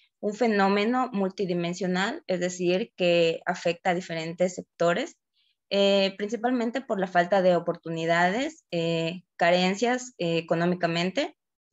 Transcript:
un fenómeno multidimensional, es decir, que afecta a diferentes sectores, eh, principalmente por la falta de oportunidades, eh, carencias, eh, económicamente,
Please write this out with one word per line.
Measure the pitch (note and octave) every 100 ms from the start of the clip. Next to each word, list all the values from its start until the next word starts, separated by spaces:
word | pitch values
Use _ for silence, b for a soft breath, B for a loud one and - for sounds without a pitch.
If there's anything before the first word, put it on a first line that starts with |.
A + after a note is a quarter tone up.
| b _
un | G#3
fenómeno | G#3 A#3+ G#3 G3 G3+ G#3 B3+ B3+
multidimensional, | G3 F#3+ - F#3 F3 E3+ F3+ F#3 F#3 G3+ D#4+ -
es | F#3
decir, | F3 F3+ F3 F#3 A3+ -
que | F3 E3+ E3 E3 -
afecta | F3 F3 E3+ F#3+
a |
diferentes | F3 F#3 E3 D#3+ E3+ F3+
sectores, | - - - E3+ F3 D4+ - _ _ _ _ -
eh, | G3 G3 G3 G3 G3
principalmente | G#3 A3+ A#3+ B3+ A#3 C4
por | B3+ G3
la | F3+
falta | F3+ F3 G3+
de | F3+ F3
oportunidades, | F3 F3 E3 E3 E3 E3+ F3+ G#3 D4 - -
eh, | E3+ E3 E3 E3 F3+ - -
carencias, | E3+ F3+ F#3 G3 A#3+ B3 B3 -
eh, | E3+ E3
económicamente, | E3 E3 F3 F3+ E3+ E3 F3+ A3+ E4 - _ _ _